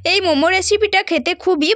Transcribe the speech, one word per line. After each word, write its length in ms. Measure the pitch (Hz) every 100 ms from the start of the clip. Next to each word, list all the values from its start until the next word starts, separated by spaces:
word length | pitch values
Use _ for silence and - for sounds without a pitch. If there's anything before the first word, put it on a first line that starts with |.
| -
এই 140 | 381
মোমো 260 | 370 294 320
রেসিপিটা 520 | 370 370 415 415 381
খেতে 280 | 392 330 247
খুবই 380 | 349 - 349 302